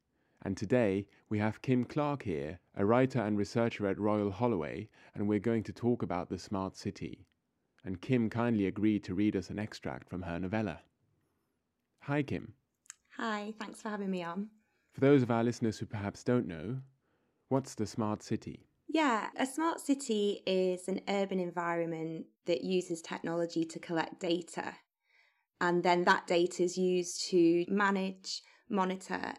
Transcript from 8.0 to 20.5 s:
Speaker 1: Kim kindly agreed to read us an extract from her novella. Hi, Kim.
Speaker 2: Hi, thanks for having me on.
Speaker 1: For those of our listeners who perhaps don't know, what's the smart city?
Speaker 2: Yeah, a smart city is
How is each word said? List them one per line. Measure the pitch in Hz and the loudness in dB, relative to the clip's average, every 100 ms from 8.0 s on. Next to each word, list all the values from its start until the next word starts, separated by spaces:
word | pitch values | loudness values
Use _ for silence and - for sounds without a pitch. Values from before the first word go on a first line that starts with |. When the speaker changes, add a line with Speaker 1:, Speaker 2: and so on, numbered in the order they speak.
Speaker 1:
Kim | - 127 110 | 0 2 2
kindly | 113 120 110 95 | 0 0 2 0
agreed | 101 107 104 | 2 2 2
to | - | 0
read | 92 104 98 | 0 0 0
us | 95 | -4
an | 90 | -6
extract | 107 - - 65 - | -8 -8 -8 -8 -8
from | 90 | -10
her | 87 85 | -6 -6
novella. | 92 107 107 76 - _ _ _ _ _ _ _ _ _ _ _ | -2 -2 -2 -6 -14 _ _ _ _ _ _ _ _ _ _ _
Hi, | - 147 | -2 -2
Kim. | 143 92 - - _ _ _ - _ - | 0 -4 -6 -16 _ _ _ -20 _ -8
Speaker 2:
Hi, | 233 214 208 220 | -4 -4 -6 -10
thanks | 202 - | -12 -10
for | 220 | -8
having | 208 196 | -4 -2
me | 185 | -2
on. | 170 175 214 - _ _ _ | -4 -6 -8 -10 _ _ _
Speaker 1:
For | - | 2
those | 135 143 | 6 6
of | 117 | 6
our | 117 | 2
listeners | 117 113 113 104 | 2 0 -2 -2
who | |
perhaps | 104 107 101 - | -6 -4 -6 -4
don't | - 123 - | 0 2 0
know, | 82 87 131 131 _ _ _ _ _ _ | -6 -6 -8 -10 _ _ _ _ _ _
what's | 135 131 | -2 -2
the | - 104 | -6 -6
smart | - 107 107 | -2 -2 -4
city? | - 113 - - - _ - | -4 -6 -6 -16 -20 _ -4
Speaker 2:
Yeah, | 311 294 220 - - | 0 2 0 -2 -4
a | 262 | -4
smart | 302 330 - | 0 -2 -2
city | - 277 - 214 202 196 | -2 -2 0 0 2 0
is | - | 0